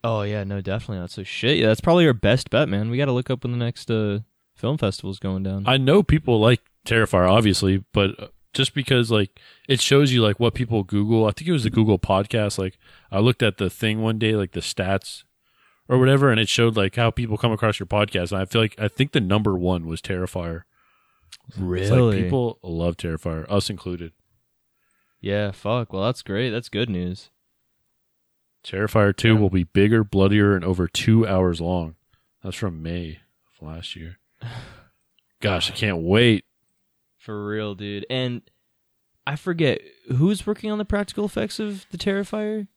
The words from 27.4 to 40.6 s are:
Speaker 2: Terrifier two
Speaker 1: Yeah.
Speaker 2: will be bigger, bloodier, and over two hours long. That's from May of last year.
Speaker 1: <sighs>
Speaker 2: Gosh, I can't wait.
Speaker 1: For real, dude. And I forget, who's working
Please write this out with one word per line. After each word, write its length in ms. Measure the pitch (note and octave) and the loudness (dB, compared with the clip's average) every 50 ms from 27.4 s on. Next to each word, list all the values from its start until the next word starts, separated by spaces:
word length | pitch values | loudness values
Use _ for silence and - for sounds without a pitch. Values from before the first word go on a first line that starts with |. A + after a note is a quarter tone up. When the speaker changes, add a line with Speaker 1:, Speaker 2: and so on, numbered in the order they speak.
| _ _ _ _ _ _ _ _ _ _ _ _ _ _ _ _ _ _ _ _ _ _ _ _ _ | _ _ _ _ _ _ _ _ _ _ _ _ _ _ _ _ _ _ _ _ _ _ _ _ _
Speaker 2:
Terrifier 520 | - - F#2+ G#2+ G#2+ - A2 G#2 G2+ G2 | -10 -4 -4 -4 0 2 4 4 4 2
two 180 | - - A#2 A2 | 2 4 4 4
Speaker 1:
Yeah. 60 | G#2+ | 6
Speaker 2:
will 100 | G#2 F#2+ | 4 4
be 140 | F2+ F#2+ F2 | 2 0 -2
bigger, 380 | - _ F#2+ G2 G#2+ A2+ A2+ A2 | 0 _ 2 4 4 4 2 0
bloodier, 500 | G2+ - G2 F#2+ G2 G2+ G#2 G2+ G2+ G2+ | 2 2 2 4 4 4 4 4 4 4
and 100 | F#2 E2+ | 2 0
over 240 | F2+ F#2 F2+ F2+ E2 | -2 -2 0 -2 -4
two 380 | _ - - - A2 A2+ A2+ | _ -2 2 4 4 4 4
hours 340 | G#2 G2 F#2 F#2 F2+ E2+ D#2+ | 2 2 2 2 0 0 -2
long. 340 | E2 E2+ F#2 F2+ E2 D#2+ D#2+ _ _ _ _ _ _ _ _ _ _ | -4 -4 -2 -2 -4 -6 -10 _ _ _ _ _ _ _ _ _ _
That's 140 | G2 F2+ | -14 -10
from 260 | - - G2 E2+ D#2 D#2 | -8 -8 -8 -8 -8 -10
May 380 | E2 E2+ F2 F2 D#2+ D#2+ - _ _ _ _ _ _ _ _ | -8 -8 -8 -8 -10 -14 -18 _ _ _ _ _ _ _ _
of 60 | - | -18
last 300 | D#2 D#2 E2 F2 - - | -16 -14 -14 -14 -14 -16
year. 220 | F2 E2 E2 F2+ _ _ _ _ _ - | -14 -16 -18 -18 _ _ _ _ _ -16
Speaker 1:
<sighs> 960 | A#2 A#2 - - - - - _ _ _ _ _ _ _ _ _ _ _ _ | -14 -14 -14 -18 -18 -20 -20 _ _ _ _ _ _ _ _ _ _ _ _
Speaker 2:
Gosh, 300 | - G#2 F#2+ F2+ - - | -4 -2 -2 -2 -4 -6
I 40 | - | -6
can't 240 | - A2+ G#2 F#2+ E2+ E2 | -4 -2 -2 -2 -2 0
wait. 420 | F2 F#2+ A2 A#2+ A#2+ A2 G2 - _ _ _ _ _ _ _ _ _ _ _ _ _ _ _ | 4 4 6 6 6 4 4 0 _ _ _ _ _ _ _ _ _ _ _ _ _ _ _
Speaker 1:
For 280 | _ - G#2+ G#2 G#2 | _ -12 -10 -10 -8
real, 280 | G#2 G#2 G#2+ G#2+ G#2 G2+ | -6 -6 -6 -6 -6 -8
dude. 320 | F#2 G#2 G2+ G2+ G2+ G2 - | -8 -10 -10 -10 -10 -10 -8
And 320 | B2+ B2+ B2+ B2+ B2 A#2+ _ _ _ _ _ _ _ _ _ _ _ _ _ _ _ _ _ | -6 -6 -4 -6 -6 -8 _ _ _ _ _ _ _ _ _ _ _ _ _ _ _ _ _
I 100 | - C#3+ | -8 -8
forget, 440 | D3+ - F#3 F3 E3 E3 C3+ - - - D2 B1+ _ _ - C3+ | -8 -6 -6 -2 0 0 0 0 -2 -6 -16 _ _ _ -4 0
who's 300 | B2 D3+ F#3 G#3 F#3 - | 2 4 2 2 0 -2
working 240 | - G#3 - | -6 -6 -4